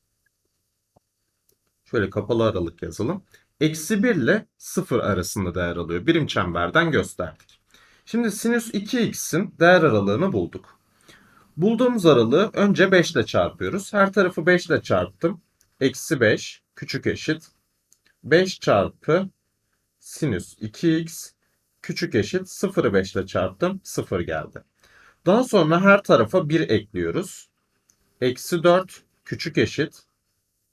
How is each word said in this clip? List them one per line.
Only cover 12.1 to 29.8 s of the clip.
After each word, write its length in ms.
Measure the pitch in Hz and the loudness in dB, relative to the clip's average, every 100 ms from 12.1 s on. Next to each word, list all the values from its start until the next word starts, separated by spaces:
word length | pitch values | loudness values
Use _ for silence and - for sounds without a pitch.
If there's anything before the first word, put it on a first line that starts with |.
| 127 113 147 214 | 6 4 2 2
önce 400 | - 202 151 190 | 2 2 4 4
beş 200 | 185 151 | 4 2
ile 140 | 127 107 | 0 0
çarpıyoruz. 640 | - - - 92 170 - | 0 0 -2 -6 -6 -4
Her 200 | 208 196 | 0 2
tarafı 340 | 196 185 - 160 | 2 0 0 2
beş 200 | 180 - | 2 2
ile 160 | 135 | -2
çarptım. 580 | - 98 90 - 170 208 _ _ _ - | 0 -2 -2 -2 -4 -4 _ _ _ -2
Eksi 400 | 135 131 - 147 | -2 -2 -4 2
beş 420 | 110 147 - - _ - | 2 2 -4 -18 _ -16
küçük 300 | - - - | -10 -6 -4
eşit 420 | - - 160 - _ _ _ _ _ _ _ | -4 -4 -6 -8 _ _ _ _ _ _ _
beş 360 | 117 160 185 - | 2 2 2 -2
çarpı 680 | - 110 90 - - 165 196 _ _ _ _ _ _ _ | 0 2 2 -4 -2 -2 -2 _ _ _ _ _ _ _
sinüs 580 | - - 151 101 - - | -18 -6 -4 -4 -6 -14
iki 380 | 107 - 170 160 | -14 -4 0 0
x 340 | 165 - - _ _ _ _ _ | -4 -12 -18 _ _ _ _ _
küçük 320 | - - 165 | -12 -8 -2
eşit 340 | 113 104 180 185 | -2 0 -4 -6
sıfırı 460 | - 196 - 113 | -6 -4 -2 0
beş 220 | 98 95 101 | 0 -2 -6
ile 100 | 95 | -4
çarptım. 540 | 101 92 95 175 196 | -4 -4 -2 -4 -4
Sıfır 360 | - - 117 98 | -10 -10 -6 -4
geldi. 440 | 80 80 73 - _ _ _ _ _ _ - | -4 -6 -8 -16 _ _ _ _ _ _ 0
Daha 180 | 214 | 2
sonra 360 | 262 208 156 170 | 4 2 4 4
her 220 | 196 202 | 6 4
tarafa 460 | - 151 110 185 147 | 6 4 4 0 0
bir 220 | 160 156 | -2 2
ekliyoruz. 800 | 107 - 90 85 127 190 - - _ _ _ _ _ _ - | 0 -2 -6 -4 -4 -6 -12 -20 _ _ _ _ _ _ -4
Eksi 420 | 127 127 - 175 | -4 -4 -4 0
dört 400 | 170 175 185 - _ _ | 4 4 2 -14 _ _
küçük 340 | - 110 165 147 | -14 -10 -6 -2
eşit 440 | 113 - | -2 -2